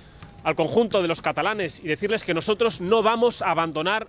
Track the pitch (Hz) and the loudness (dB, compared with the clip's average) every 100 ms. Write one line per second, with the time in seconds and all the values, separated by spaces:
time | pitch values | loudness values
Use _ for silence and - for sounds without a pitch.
0 | - - - - 160 160 160 226 226 208 | -20 -20 -20 -8 -2 0 2 2 2 2
1 | 175 160 160 151 175 214 170 - 160 151 | 0 -2 -2 0 0 -2 -4 -6 -6 -4
2 | 196 220 - 160 180 208 233 - 180 226 | -2 -2 -2 -2 0 0 0 -2 2 2
3 | 214 233 240 - 185 160 165 156 175 214 | 4 4 2 2 0 0 0 -2 -2 -2